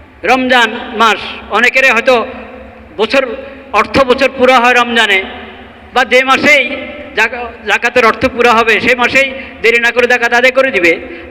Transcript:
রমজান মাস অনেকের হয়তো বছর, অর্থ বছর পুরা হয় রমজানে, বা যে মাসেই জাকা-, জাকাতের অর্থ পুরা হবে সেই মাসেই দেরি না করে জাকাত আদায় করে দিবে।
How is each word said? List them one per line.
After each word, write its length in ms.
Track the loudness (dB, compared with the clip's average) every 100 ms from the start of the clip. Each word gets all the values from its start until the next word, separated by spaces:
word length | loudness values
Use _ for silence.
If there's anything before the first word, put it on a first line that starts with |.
| -20 -10
রমজান 460 | -2 0 2 2 2 -2 -10 0
মাস 240 | 0 0 -6 -14 -6
অনেকের 420 | 0 0 2 2
হয়তো 340 | 2 2 0 0 -10 -16 -18 -20 -20 -20 -6
বছর, 300 | -2 0 -2 -8 -12 -18 -4
অর্থ 320 | -2 0 0
বছর 240 | 2 2 0 2
পুরা 200 | 2 4
হয় 160 | 4
রমজানে, 500 | 2 2 0 0 0 -2 -12 -18 -20 -20 -20 -6
বা 100 | -4
যে 200 | 2 2
মাসেই 520 | 2 2 2 2 0 -6 -12 -14 -10 -2
জাকা-, 500 | -2 -2 -12 -12 -4
জাকাতের 400 | -2 0 2 2
অর্থ 200 | 2 -2
পুরা 260 | 0 2
হবে 280 | 4 2 2
সেই 140 | 2
মাসেই 380 | 0 2 0 0 -4 -14 -2
দেরি 180 | 0 2
না 100 | 2
করে 160 | 2 0
জাকাত 260 | 2 2
আদায় 200 | 2 2
করে 180 | 2 0
দিবে। 300 | 2 0 0 -4 -16 -10